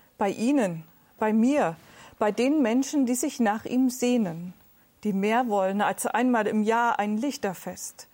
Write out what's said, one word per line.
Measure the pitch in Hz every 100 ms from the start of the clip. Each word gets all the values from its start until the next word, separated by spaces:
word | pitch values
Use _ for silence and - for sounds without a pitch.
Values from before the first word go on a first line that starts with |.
| _ -
bei | 202
Ihnen, | - 226 285 196 165 - _ _ -
bei | 214
mir, | 220 240 294 175 165 - - - -
bei | 214
den | 214 254 311
Menschen, | 226 247 269 302 247
die | 247
sich | 302 -
nach | 226 220 -
ihm | 254 262
sehnen, | 247 247 247 196 165 180 - _ _ _ _
die | 208
mehr | 196 208 226 254
wollen | 202 190 202
als | 190 196 -
einmal | - 254 240 208
im | 214
Jahr | 208 233 240 -
ein | 208 214
Lichterfest, | 285 - 202 175 185 185 - - -